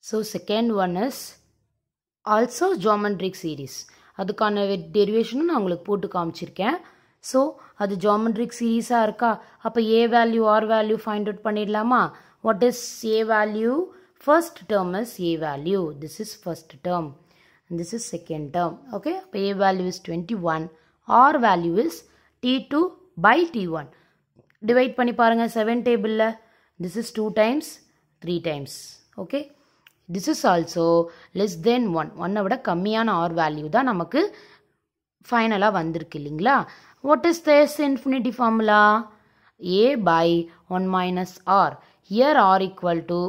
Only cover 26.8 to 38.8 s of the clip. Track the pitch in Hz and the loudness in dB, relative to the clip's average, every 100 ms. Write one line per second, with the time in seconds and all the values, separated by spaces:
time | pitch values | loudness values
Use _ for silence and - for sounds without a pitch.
26.8 | 175 190 233 - 214 220 214 285 320 - | -8 -6 -8 -4 -2 0 2 0 -6 -18
27.8 | _ _ _ _ 165 175 170 147 139 - | _ _ _ _ -6 -6 -4 -8 -10 -16
28.8 | - - _ - - 277 302 _ _ _ | -20 -20 _ -16 -8 -8 -8 _ _ _
29.8 | _ _ - 180 233 311 240 175 165 175 | _ _ -10 -6 -4 0 2 2 0 0
30.8 | 165 170 170 - - 185 208 165 165 247 | 2 2 0 -8 -14 -4 -4 0 0 0
31.8 | 226 165 156 - 175 208 190 262 233 175 | 0 -2 -4 -6 -4 -2 -2 -2 -2 -2
32.8 | 196 220 226 180 170 170 160 151 151 214 | -2 0 0 0 -2 0 -2 -2 -2 0
33.8 | 262 185 170 269 403 - - _ _ _ | 0 -2 -2 -2 -2 -6 -20 _ _ _
34.8 | _ _ _ _ - 233 226 208 214 190 | _ _ _ _ -4 -2 0 2 0 0
35.8 | 160 165 160 160 143 151 214 269 156 - | -4 -6 -8 -12 -10 -2 0 0 -2 -14
36.8 | - _ 269 302 339 339 302 294 294 294 | -20 _ 0 2 2 0 4 6 6 2
37.8 | 285 262 269 262 240 233 233 226 220 208 | -2 -2 -2 -2 -2 -2 0 2 4 6